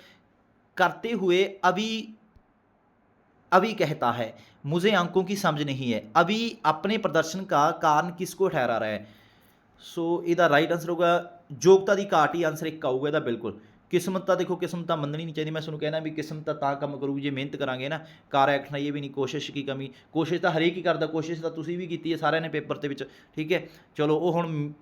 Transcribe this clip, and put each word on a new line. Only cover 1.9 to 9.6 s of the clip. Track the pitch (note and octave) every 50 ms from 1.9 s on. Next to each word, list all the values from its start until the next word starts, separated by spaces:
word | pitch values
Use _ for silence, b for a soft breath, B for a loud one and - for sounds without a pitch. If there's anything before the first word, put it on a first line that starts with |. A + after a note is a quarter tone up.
| A3 A3 G#3+ - - - _ _ _ _ _ _ _ _ _ _ _ _ _ _ _ _ _ _ _ _ _ _ _ _ _ _ -
ਅਭੀ | F#3+ G3+ A3+ G#3
ਕਹਿਤਾ | - E3+ D3 D3 - C3 A#2+ A2+
ਹੈ, | B2 A2+ A2 - B B B B B B
ਮੁਝੇ | C#3+ D#3+ F3 F3 A3 G#3
ਅੰਕੋਂ | F3+ F3 E3+ - F#3+ F#3
ਕੀ | F#3 G3+
ਸਮਝ | - - E3+ D3+ D3 D3+
ਨਹੀਂ | C#3+ C3 B2+ C3+ A#2+ A2+
ਹੈ, | G#2 - - - D#3+
ਅਭੀ | F3+ F3 G#3+ A3+ A#3 A#3 A3 - -
ਆਪਣੇ | - - - - G3 A3+
ਪ੍ਰਦਰਸ਼ਨ | G#3+ G#3+ E3 D3 D#3+ D#3 D#3+ - F#3+ F#3+
ਕਾ | F#3+ E3 C#3+ D3 E3
ਕਾਰਨ | E3 - E3+ D#3 D3 D3+ E3 F3
ਕਿਸ | E3+ F3 F#3 E3+ -
ਕੋ | - F#3+ F3+
ਠਹਿਰਾ | D3 D3 B2 A#2+ A#2
ਰਹਾ | G#2+ A2 G#2+
ਹੈ?" | G#2+ G#2 G#2+ B B B B B B B B B B B